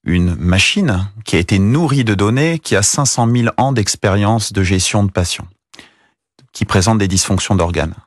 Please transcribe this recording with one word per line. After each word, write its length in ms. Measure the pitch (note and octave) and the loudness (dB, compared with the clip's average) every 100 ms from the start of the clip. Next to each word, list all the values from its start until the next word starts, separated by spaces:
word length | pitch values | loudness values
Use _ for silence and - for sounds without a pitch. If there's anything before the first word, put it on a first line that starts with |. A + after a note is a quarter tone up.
une 320 | - F2 F2 E2+ | -2 0 0 0
machine 720 | F2 F#2 - G#3 F3 F#2 G2 - - | 0 2 2 0 0 0 -4 -8 -2
qui 100 | - | -2
a 40 | |
été 180 | - G2 | 2 2
nourrie 460 | G2 C#3 D#3+ C#3 | 2 2 2 0
de 100 | A2+ | 0
données, 460 | G2 G2+ B2+ D#3+ E3 | 0 0 0 0 -2
qui 160 | - G2 | -2 0
a 80 | |
cinq 220 | G#2 - - | 0 0 -2
cent 200 | - A#2 | 0 2
mille 260 | A#2+ A#2 - | 2 0 0
ans 140 | B2+ | 0
d'expérience 840 | B2 G2 - G#2 G2 G2+ A2+ - | 0 -2 -2 0 2 2 0 -2
de 80 | - | -2
gestion 420 | F#2 F#2+ - G#2+ | 0 0 0 0
de 60 | G2+ | 0
patients, 380 | F#2 E2+ - - _ _ - - _ _ _ _ _ _ | 0 -2 -4 -12 _ _ -20 -20 _ _ _ _ _ _
qui 120 | - G#2+ | -8 -2
présente 340 | G2 F#2 A2 | 0 2 2
des 80 | G2 | 2
dysfonctions 480 | F#2 - F#2 - G2 | 0 0 -2 0 0
d'organes. 400 | E2+ D#2 D#2+ - | 0 -2 -4 -6